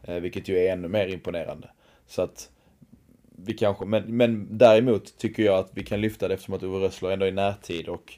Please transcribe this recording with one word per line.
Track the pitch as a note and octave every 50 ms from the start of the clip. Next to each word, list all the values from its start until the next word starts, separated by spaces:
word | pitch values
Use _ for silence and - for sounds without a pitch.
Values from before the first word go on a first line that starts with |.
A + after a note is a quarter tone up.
| -
eh, | - F2
vilket | F2 F2 F2+ - G2 -
ju | - F#2+
är | F2+ F2+ F#2 F#2
ännu | F2+ F2
mer | E2+ G2+ G#2+ F#2+
imponerande. | F#2 F#2+ E2+ - - F2 E2+ D#2+ - D2+ D2+ - - _ _ _ _ _ _ _
Så | - - F#2+
att | F2+ - - - - - _ _ _ _ _ _ - _ - - _ _ _ _ _ _ _
vi | - F#2 A2 G#2+
kanske, | - A2 G2+ G2 - F#2
men, | G2 A2 G#2+ G2 A2 A#2
men | A#2+ A#2+ A#2 A2+ G#2 G2 - G#2+
däremot | A2 B2 A2+ A2 A2+ B2 B2+ A2 F#2+ - - -
tycker | - - G#2+ - - G#2+
jag | G2+ F#2+
att | F#2+ F#2 - -
vi | G2+ F#2
kan | - G#2+ G2+
lyfta | G#2+ G#2+ G#2+ - G2
det | F2+ F#2+
eftersom | F#2 - - F#2+
att | F#2 F#2+
Ove | F#2 F#2+ F#2+ F#2+
Rössler | F#2 - - F#2 F2+
ändå | F#2+ F#2+ G2
är | F#2+
i | F#2+
närtid | G2 G2 G2+ G2+ - - - F2 E2 E2 E2+
och | F2 - - - -